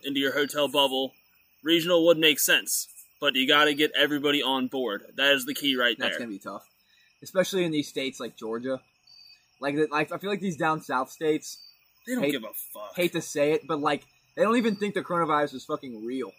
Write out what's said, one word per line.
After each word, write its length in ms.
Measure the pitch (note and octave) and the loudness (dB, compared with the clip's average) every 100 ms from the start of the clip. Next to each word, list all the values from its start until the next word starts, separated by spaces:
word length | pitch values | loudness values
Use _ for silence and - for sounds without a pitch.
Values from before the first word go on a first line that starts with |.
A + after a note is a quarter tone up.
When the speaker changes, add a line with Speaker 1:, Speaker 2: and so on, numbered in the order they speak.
Speaker 1:
into 160 | C#3 C#3 | -6 -2
your 140 | C#3 | 0
hotel 340 | C#3 C#3+ D3 C#3+ | 0 -2 0 0
bubble. 460 | C#3+ C#3 C3 C3 _ _ _ _ _ | 2 2 0 -4 _ _ _ _ _
Regional 420 | D3 E3+ E3 F3 E3 | 0 2 4 4 6
would 120 | D#3+ | 6
make 220 | D#3+ C#3+ | 6 4
sense, 480 | - D3 F#2+ - - - - - | 4 2 2 -4 -6 -14 -20 -4
but 140 | C#3+ C3 | -2 0
you 120 | C3 | 4
gotta 260 | D3 D3+ | 6 6
get 180 | C#3+ D3+ - | 4 0 2
everybody 480 | C#3+ D3 C#3+ C#3+ | 2 2 0 0
on 240 | B2+ C3+ B2+ | 0 -2 -2
board. 380 | C3+ A#2+ G2+ - - | -2 -4 -6 -8 0
That 180 | C#3 | 2
is 120 | C#3 B2+ | 2 0
the 80 | |
key 220 | C3+ C#3+ B2+ | -4 -2 2
right 200 | A#2+ A2 | 0 0
Speaker 2:
That's 200 | C3 E2 | -4 -4
Speaker 1:
there. 20 | A#2+ | -6
Speaker 2:
gonna 40 | G2 | -10
be 20 | |
tough, 280 | G2+ G2+ - _ _ _ _ _ | -12 -14 -16 _ _ _ _ _
especially 400 | D3 F#3+ F3+ F#3+ | -6 -2 0 0
in 80 | E3+ | 0
these 160 | D3+ C#3+ | 0 -4
states 320 | D3 C3+ - | -4 -6 -6
like 160 | A#2 - | -12 -10
Georgia. 440 | A2 A2+ B2+ C3 _ _ _ - - - _ - | -8 -6 -6 -8 _ _ _ -20 -20 -20 _ -8
Like, 160 | C#3 C#3+ | -4 0
the, 120 | D3+ | 0
like, 220 | D3 - | 0 -4
I 60 | D#3+ | -6
feel 120 | F#3+ | -6
like 120 | G#3 | -4
these 160 | F#3+ C#3+ | -4 -2
down 240 | D#3+ D#3+ | -2 -2
south 300 | - B2+ C3 | -2 -4 -4
states 460 | - D#3 D#3 - - - _ _ _ - | -4 0 0 -4 -16 -20 _ _ _ -6
Speaker 1:
They 80 | B3 | -2
don't 80 | D3 | 0
Speaker 2:
hate, 60 | |
Speaker 1:
give 120 | C#3 | -2
a 100 | G#2+ - - | -6 -12 -14
fuck. 220 | G#2+ G#2 - | -14 -10 -2
Speaker 2:
hate 180 | F3 | -2
to 80 | E3+ | -2
say 320 | - D3+ D3 | -4 0 2
it, 120 | D#3 C#3 | 2 -2
but, 140 | D#3 | -2
like, 240 | D3 C#3+ - _ _ - | -2 -2 -6 _ _ 0
they 80 | |
don't 140 | G3+ A#3+ | 2 4
even 180 | A3+ G3+ | 2 0
think 180 | G3+ | -2
the 80 | F#3 | -4
coronavirus 540 | - E3+ D#3+ D3 D3 C3 | -2 0 2 2 0 -4
is 100 | - | -8
fucking 400 | D3+ C3+ A2 A2+ | -8 -8 -10 -6
real. 260 | C3 G#2 | -6 -8